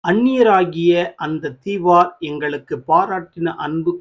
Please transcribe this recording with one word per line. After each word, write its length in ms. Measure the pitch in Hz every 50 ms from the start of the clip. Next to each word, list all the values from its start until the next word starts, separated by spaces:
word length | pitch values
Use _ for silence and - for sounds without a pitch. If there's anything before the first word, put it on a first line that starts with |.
| - 170
அந்நியராகிய 1040 | 185 220 247 262 262 254 233 220 202 185 180 160 156 165 170 175 175 170 175 170 -
அந்த 440 | - 160 151 156 151 156 147 127 _ _
தீவார் 540 | 196 202 190 170 180 175 175 180 175 - _
எங்களுக்கு 580 | 165 147 147 147 151 147 147 139 - _ 156
பாராட்டின 680 | 131 - - 151 175 190 202 190 185 165 _ _ 165 170
அன்பு 540 | 165 160 - 156 147 156 165 160 175 175 175